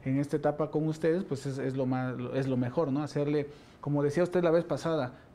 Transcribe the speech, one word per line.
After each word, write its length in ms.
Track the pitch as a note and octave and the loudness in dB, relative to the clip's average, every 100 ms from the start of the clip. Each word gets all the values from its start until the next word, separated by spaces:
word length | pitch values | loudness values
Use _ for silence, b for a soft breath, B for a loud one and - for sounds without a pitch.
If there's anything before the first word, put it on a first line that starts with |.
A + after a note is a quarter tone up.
en 160 | C3+ C3+ | 0 0
esta 180 | C#3+ D3+ | 0 0
etapa 340 | D3 D3 D3+ | 0 0 -2
con 160 | D#3 D#3 | 0 0
ustedes, 380 | D#3 D#3+ E3+ F#3+ | 0 2 0 -2
pues 200 | C3+ C#3 | -6 -4
es, 140 | C3+ | -4
es 160 | C3+ C3 | -4 0
lo 100 | B2+ | 0
más, 300 | C3 B2+ B2 B2 | 0 -2 -4 -4
es 140 | C3 C3+ | -2 0
lo 100 | B2+ | 0
mejor, 340 | B2 B2 D#3 | 0 0 0
¿no? 120 | C3+ | 0
Hacerle, 480 | D3 D3 D3 D3 C#3+ B B B | -2 -2 0 0 -2 B B B
como 200 | - C#3+ | -2 2
decía 220 | C#3+ D3 | 2 2
usted 200 | F3 F3+ | 2 2
la 60 | E3+ | 4
vez 140 | E3 | 4
pasada, 500 | E3 C#3 E3+ D#3+ B2+ B B | 2 -2 0 -2 -2 B B